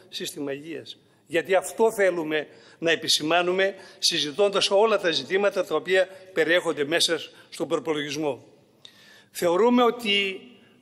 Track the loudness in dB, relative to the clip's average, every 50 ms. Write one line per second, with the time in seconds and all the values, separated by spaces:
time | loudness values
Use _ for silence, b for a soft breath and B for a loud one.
0 | B B B -10 -10 -10 -8 -8 -8 -8 -8 -8 -10 -12 -12 -12 -14 -16 -20 -20
1 | b b b b b b -4 -2 0 2 2 2 0 0 0 0 2 2 2 2
2 | 2 2 2 0 -2 -2 -2 -4 -4 -6 B B B B B B 0 0 0 0
3 | 0 0 0 0 0 2 2 2 2 2 2 2 0 0 -2 B B B B B
4 | B 0 0 0 -2 -2 0 2 2 2 2 0 0 2 4 4 4 4 2 2
5 | 0 0 -2 -2 -2 -2 0 0 0 0 0 -2 -2 -2 -2 -4 -2 0 2 2
6 | 2 0 B B B B B 0 2 2 2 2 2 0 -2 -2 -2 -2 0 0
7 | 0 0 -2 -4 -6 -10 -20 B B B B -8 -4 -2 -2 -2 -2 -2 -4 -4
8 | -4 -6 -6 -4 -4 -4 -4 -6 -10 -20 -20 _ _ _ _ _ B B B B
9 | B B B B B B B -2 0 2 2 4 4 4 6 4 4 4 2 0
10 | -2 0 0 0 0 -2 -6 -10 -14 -20 -20 b b b b b